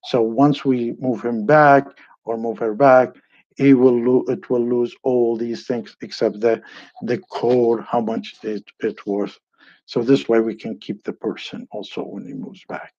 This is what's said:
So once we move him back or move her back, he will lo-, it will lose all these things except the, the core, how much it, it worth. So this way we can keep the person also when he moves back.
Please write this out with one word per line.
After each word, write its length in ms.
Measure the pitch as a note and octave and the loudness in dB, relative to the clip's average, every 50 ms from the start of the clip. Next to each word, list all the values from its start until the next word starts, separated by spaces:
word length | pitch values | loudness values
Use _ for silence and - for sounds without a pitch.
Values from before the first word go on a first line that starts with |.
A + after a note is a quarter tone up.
| _ | _
So 180 | - - B2 A2+ | -2 0 0 0
once 420 | A2+ A2+ A#2 C#3 D3 D3 - - | 0 2 2 2 2 2 0 -2
we 300 | C#3 C3 B2 A#2 A#2 A2+ - | -2 -2 0 -2 -4 -6 -6
move 240 | C#3 B2+ A#2+ G2+ G#2+ | -4 -4 -4 -4 -4
him 200 | A#2+ A#2+ A2+ G#2 | -4 -4 -4 0
back 400 | G#2+ D3 D#3 D3+ C#3+ C#3 C#3 C#3 C#3 _ _ - _ _ _ _ | 4 4 6 8 8 6 6 4 0 _ _ -20 _ _ _ _
or 120 | - A#2 | -8 -8
move 220 | A2+ A2 A#2 A2 G2+ | -6 -6 -6 -6 -4
her 160 | A#2 A2+ G#2+ | -4 -4 0
back, 340 | G#2+ C#3 C#3 B2+ B2+ B2+ A#2 - _ _ _ _ _ _ _ _ | 2 4 6 6 6 4 2 -4 _ _ _ _ _ _ _ _
he 180 | - C3+ C#3 C3+ | 0 4 6 6
will 240 | B2 B2+ C3 B2 A#2+ | 6 6 4 4 4
lo-, 240 | A#2 B2 B2+ B2+ B2 C3+ | 2 2 2 2 0 0
it 200 | B2+ G#2+ - - | -6 -6 -4 -4
will 160 | B2+ B2 A#2+ | -2 -2 0
lose 300 | A#2+ B2 B2 A#2+ A#2+ - _ _ | 0 0 -2 -2 -4 -6 _ _
all 340 | C3 B2+ B2 A#2+ A#2 A#2 | -2 0 2 2 0 0
these 300 | A2 A#2 A#2+ A2+ A2 - | -2 -4 -6 -8 -10 -6
things 300 | - C3 A#2 G#2+ - - _ - | -6 -6 -6 -6 -10 -16 _ -16
except 380 | G#2 - - A#2+ A2 G2+ G#2 | -16 -6 -2 -2 -2 -2 0
the, 220 | G#2+ A#2 A2+ A2 G#2+ - - - - - _ - - | 0 0 0 0 -4 -18 -20 -20 -20 -20 _ -12 -6
the 160 | A2+ A#2+ G#2+ | -6 -6 -6
core, 640 | - _ - - - A#2 B2 B2 A#2+ A#2 A#2 A2 G2+ | -6 _ -10 -4 0 0 2 2 2 2 0 -2 -4
how 180 | - - A#2+ | -4 -4 -2
much 360 | A2+ G#2+ A2+ A2 G#2 - - _ - | -2 -2 -6 -6 -8 -10 -18 _ -10
it, 220 | A2 G#2+ G2+ G2+ - _ _ | -8 -8 -8 -10 -14 _ _
it 240 | - A2 G#2 - - | -6 -6 -6 -6 -8
worth. 320 | G#2+ G2+ G2+ G2+ F#2 - _ _ _ _ _ _ _ _ _ _ | -6 -4 -4 -4 -6 -8 _ _ _ _ _ _ _ _ _ _
So 160 | _ - B2+ A#2 | _ -4 -4 2
this 260 | A#2 C#3 C3 - - | 2 2 2 2 2
way 120 | A#2 A2+ | 2 2
we 140 | A2 A2+ G2+ | 2 0 -4
can 240 | - - A2+ A2 - | -8 -10 -12 -12 -12
keep 240 | - - G#2 G2+ _ | -10 -12 -12 -10 _
the 80 | - G#2 | -12 -12
person 540 | _ - - - - - - - - - _ - | _ -8 -8 -8 -8 -12 -16 -14 -16 -16 _ -14
also 300 | G#2+ F#2+ - - - - | -14 -14 -12 -12 -12 -12
when 240 | E2 F#2+ G2+ F2+ | -12 -12 -14 -14
he 80 | F2+ - | -14 -14
moves 300 | - G2 - F#2 F#2 _ _ | -14 -14 -14 -16 -20 _ _
back. 240 | - - - - _ | -14 -14 -14 -16 _